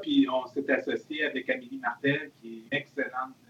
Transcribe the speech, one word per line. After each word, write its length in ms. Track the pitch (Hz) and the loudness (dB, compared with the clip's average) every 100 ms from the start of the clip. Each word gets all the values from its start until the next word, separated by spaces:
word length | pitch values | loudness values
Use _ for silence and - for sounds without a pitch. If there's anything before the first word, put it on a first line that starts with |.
Puis 240 | 160 143 139 | 4 6 6
on 140 | - 147 | 4 0
s'est 220 | 143 139 | -4 2
associé 520 | 127 - 117 - 156 147 | 0 2 -4 -4 -2 -2
avec 240 | 131 - | -2 -2
Amélie 300 | 127 123 135 | -4 -4 -6
Martel, 480 | - - 139 147 151 - | -6 0 2 2 -2 -12
qui 80 | 113 | -14
est 40 | |
une 260 | 113 110 139 | -14 -4 -4
excellente, 560 | 139 - 131 123 131 - - | -4 -4 -4 -4 -6 -8 -20